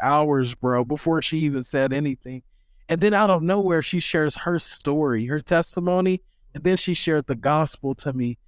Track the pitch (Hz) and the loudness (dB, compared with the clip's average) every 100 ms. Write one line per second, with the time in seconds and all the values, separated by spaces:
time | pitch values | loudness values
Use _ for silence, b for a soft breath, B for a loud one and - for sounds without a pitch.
0 | 131 147 151 139 123 123 127 123 123 151 | 2 2 4 2 0 -2 0 0 0 -2
1 | 170 160 - 160 151 135 123 143 135 139 | 0 0 0 0 0 -2 -2 0 0 0
2 | 147 127 127 127 - _ _ _ - 165 | -2 -4 -10 -16 -18 _ _ _ -4 0
3 | 208 208 208 180 170 202 190 165 - 180 | 2 4 4 4 2 2 2 2 0 -2
4 | - 165 151 - 180 170 - - 143 151 | 0 0 0 -2 -2 -2 -4 -6 -2 0
5 | 147 113 120 151 - 170 170 185 175 180 | 2 0 -2 -4 0 0 0 -4 0 2
6 | 185 185 _ _ _ 147 170 185 - 170 | 2 0 _ _ _ -4 0 0 0 -2
7 | - 151 139 117 135 151 156 - 135 135 | 0 0 0 -2 0 2 0 -4 -6 -6
8 | 147 127 120 120 | -4 -2 -4 -6